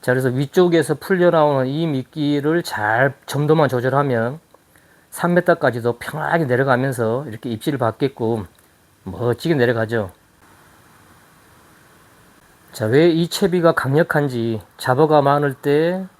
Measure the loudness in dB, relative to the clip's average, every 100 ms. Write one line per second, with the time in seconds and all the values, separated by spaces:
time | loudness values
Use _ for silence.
0 | 0 0 0 -2 -2 2 4 2 0 -4
1 | -2 2 2 4 2 2 -2 -2 -2 -4
2 | -6 -6 -2 0 0 -2 -2 -4 -2 2
3 | 2 0 -8 -4 2 4 4 0 0 0
4 | 0 0 -2 -6 _ _ _ _ _ _
5 | _ -6 0 0 2 2 0 0 -4 -4
6 | -8 -8 -4 -2 0 0 2 2 0 -2
7 | -2 -2 -6 -12 -8 -6 -4 -2 -2 -2
8 | -4 -2 -4 -4 -6 _ _ _ _ _
9 | -14 -6 -2 -2 0 0 2 0 -2 -2
10 | -4 -10 _ _ _ -20 -20 _ _ _
11 | _ -20 _ _ _ _ _ _ _ _
12 | _ _ _ _ _ _ _ -6 2 4
13 | 4 2 -2 0 0 2 2 2 0 0
14 | 2 0 -2 -2 -4 -4 -8 _ -2 2
15 | 4 4 4 2 0 -4 0 0 0 -2
16 | -8 _